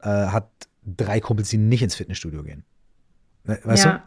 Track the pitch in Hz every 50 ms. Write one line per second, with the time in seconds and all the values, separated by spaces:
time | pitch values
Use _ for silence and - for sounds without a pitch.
0 | - 104 101 101 101 95 101 110 104 - _ _ - - _ _ _ 98 90 -
1 | 107 101 104 110 - - 113 104 104 - 113 110 107 110 123 110 120 90 - -
2 | 95 - 98 - - 80 76 76 73 73 73 71 - _ _ _ _ _ _ _
3 | _ _ _ _ _ _ _ _ _ - 107 - - 113 110 196 196 190 190 -
4 | -